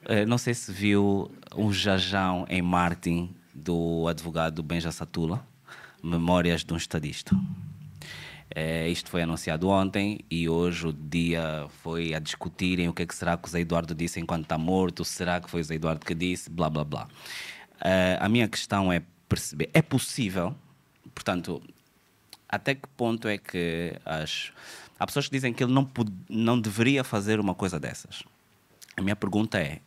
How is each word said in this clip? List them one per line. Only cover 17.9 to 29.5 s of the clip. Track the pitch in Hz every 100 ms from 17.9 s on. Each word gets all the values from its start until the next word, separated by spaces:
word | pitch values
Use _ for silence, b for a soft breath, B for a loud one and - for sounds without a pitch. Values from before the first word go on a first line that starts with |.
| 92 92 92
a | 98
minha | 117 110
questão | - - 101 95
é | 87 - _ _
perceber, | - - 76 78
é | 160
possível, | 156 131 - - 107 92 87 143 - _ _ _ -
portanto, | - - 90 87 80 - - _ _ _ _ _ - _
até | 104 -
que | 135 - -
ponto | 117 113 113
é | 101
que | - 92 85 82 85 -
as... | - 78 78 - - - B B B _
Há | 95
pessoas | - 139
que |
dizem | 135 131
que | 113
ele | 123
não | 131
pod-, | 135 - 107 92 -
não | 110 113 120
deveria | 107 101 117 139
fazer | 127 110 98 110
uma | 101
coisa | 87 98 85
dessas. | 65 - - - - _ _ _ _ _ - -
A |
minha | 95
pergunta | 104 101 101 113